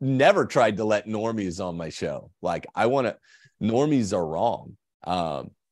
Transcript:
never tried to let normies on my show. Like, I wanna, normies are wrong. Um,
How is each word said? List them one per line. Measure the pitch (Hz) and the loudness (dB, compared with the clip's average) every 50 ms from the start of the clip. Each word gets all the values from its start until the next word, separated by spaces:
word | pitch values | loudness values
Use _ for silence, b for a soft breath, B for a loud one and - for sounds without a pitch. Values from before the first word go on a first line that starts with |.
never | 131 135 135 131 139 170 202 190 135 | -2 0 2 4 4 4 4 4 0
tried | - - 147 120 110 107 95 | 2 2 4 4 4 2 0
to | 110 | 0
let | 107 107 104 - | 2 2 0 0
normies | 107 110 107 107 113 113 110 101 92 82 90 98 | -2 -4 -2 -2 -2 -2 -2 -4 -4 -4 -4 -6
on | 90 87 | -6 -6
my | 85 82 78 | -6 -8 -8
show. | - - - 82 71 - - - _ - - | -8 -6 -6 -6 -6 -6 -10 -14 _ -8 -4
Like, | 87 85 80 - - - | -4 -4 -4 -6 -6 -2
I | - 107 | 2 2
wanna, | 117 131 139 127 110 - - b b b b b b b - - | 2 4 2 0 0 -2 -6 b b b b b b b -4 -2
normies | 107 113 123 143 156 151 131 113 92 98 | 0 2 4 4 4 4 2 2 2 0
are | 92 85 | 0 -2
wrong. | 78 78 82 104 117 85 - - - 95 _ _ _ _ _ - | -2 -2 0 0 -2 -2 -4 -8 -14 -20 _ _ _ _ _ -6
Um, | - 90 92 85 80 73 67 - - - _ _ _ | -4 -2 -2 -2 -2 -4 -6 -8 -10 -14 _ _ _